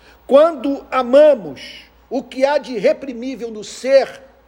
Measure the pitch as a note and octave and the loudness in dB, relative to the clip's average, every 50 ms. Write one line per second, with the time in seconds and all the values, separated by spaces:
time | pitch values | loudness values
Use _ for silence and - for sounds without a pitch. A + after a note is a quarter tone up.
0 | _ _ _ _ _ - B3 C#4+ D#4 E4+ E4 B3+ A3+ C#4 C#4 - - - - C4 | _ _ _ _ _ 2 4 4 4 4 0 -4 -6 -6 -6 -6 -8 -6 -4 -4
1 | B3 A#3+ B3+ C#4+ D4+ D4+ C#4 A3 F3 D3 B2+ - - - - - - _ _ _ | -2 2 4 6 6 6 4 2 -2 -14 -16 -16 -18 -20 -20 -20 -20 _ _ _
2 | _ - A3+ C4+ - - - C4 C4 C#4 D4 C#4+ A#3 B3+ B3+ G3+ F#3 C#4+ D#4 B3+ | _ -10 -10 -10 -10 -8 -4 -2 -2 0 0 -2 -6 -8 -10 -4 -2 -2 -2 -4
3 | C#4 C4+ A#3 A3+ B3 C4+ C4 F#3+ A#3+ A3+ A3 G#3+ G3 - - - - C4 C#4 C4+ | -8 -14 -14 -12 -12 -12 -12 -12 -14 -14 -14 -16 -18 -18 -18 -10 -4 2 2 2
4 | A3 - - - - _ _ _ _ | 2 0 -10 -20 -20 _ _ _ _